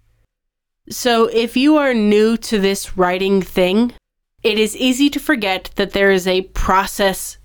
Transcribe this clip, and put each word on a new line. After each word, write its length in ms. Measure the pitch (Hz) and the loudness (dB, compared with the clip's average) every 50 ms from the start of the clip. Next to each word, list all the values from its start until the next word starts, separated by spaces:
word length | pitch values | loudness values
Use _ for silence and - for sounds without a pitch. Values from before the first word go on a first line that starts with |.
| _ _ _ _ _ _ _ _ _ _ _ _ _ _ _ _ - - | _ _ _ _ _ _ _ _ _ _ _ _ _ _ _ _ -18 -16
So 360 | 220 - - 247 233 226 226 | -10 -4 -2 0 2 2 2
if 300 | - - 226 226 233 - | 2 0 -2 -2 0 0
you 200 | 254 262 294 311 | 2 2 4 4
are 180 | 302 285 269 247 | 4 2 2 0
new 420 | 226 208 208 208 208 214 226 233 226 | 2 2 4 4 4 4 2 0 -2
to 200 | - - 233 202 | -4 -2 -2 0
this 380 | 190 196 196 196 - - - | 0 0 -2 -4 -8 -8 -2
writing 440 | 185 180 180 180 185 190 196 196 196 | 0 0 0 0 -2 -2 0 0 0
thing, 520 | 175 - - 196 180 180 190 220 240 240 - - _ _ _ _ _ _ _ _ | 0 -2 0 0 0 2 2 0 0 -2 -4 -10 _ _ _ _ _ _ _ _
it 160 | - 233 208 220 | -4 -2 0 0
is 180 | 214 208 - | -2 -2 -2
easy 320 | - 254 254 254 247 285 285 | -2 -2 -2 0 2 0 0
to 100 | 277 285 | 0 -2
forget 500 | - - 311 226 208 190 185 185 - - - | -2 -2 -2 -2 -2 -4 -4 -6 -8 -10 -6
that 160 | - 202 190 | -4 -4 -2
there 180 | - 196 196 196 | 0 2 2 4
is 160 | 196 185 180 | 2 2 0
a 160 | 190 185 185 | 0 -2 -2
process 960 | 185 - - - - - 185 185 196 - - - 311 294 277 - - - - - | -2 -4 -4 -4 0 2 2 0 0 -2 -2 -2 0 0 -2 -2 -8 -14 -16 -18